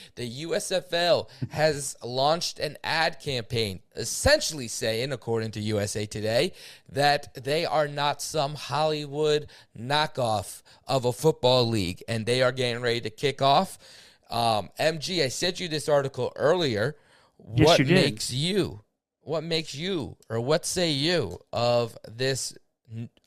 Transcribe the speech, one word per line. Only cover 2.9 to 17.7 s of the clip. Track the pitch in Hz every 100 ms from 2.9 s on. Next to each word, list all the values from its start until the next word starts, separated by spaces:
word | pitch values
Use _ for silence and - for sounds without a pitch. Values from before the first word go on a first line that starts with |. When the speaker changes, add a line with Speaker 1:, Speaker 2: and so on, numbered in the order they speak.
| 156 165 165
Speaker 1:
campaign, | 147 127 107 117 107 92 _ -
essentially | 117 - - 302 - 156 117
saying, | - 117 113 135
according | 131 - 113 110
to | 107
U | 107 107
S | 104 107
A | 107
Today, | 110 107 117 180 - - - -
that | 131 143 147 -
they | - 127 151 165
are | 151 147
not | 143 143 139
some | - 156 143
Hollywood | 143 - 139 156 151 147 143 151 151 139 - - -
knockoff | 120 147 151 - 117 107 92 - _ - -
of | 135 120
a |
football | 120 160 156 123 127 120
league, | 113 87 92 -
and | 113
they | 110 127
are | 127
getting | 127 123 120
ready | 123 117
to | 110
kick | - 139 131
off. | 135 143 190 - - - - _ -
Um, | 117 117 107 90 -
M | 147 165
G, | 139 185
I | 135
sent | - 175 180
you | 180
this | 151 156
article | 143 135 - 120 -
earlier. | 127 180 151 104 117 - _ _ _ _ - 117
Speaker 2:
Yes, |
Speaker 1:
What | 147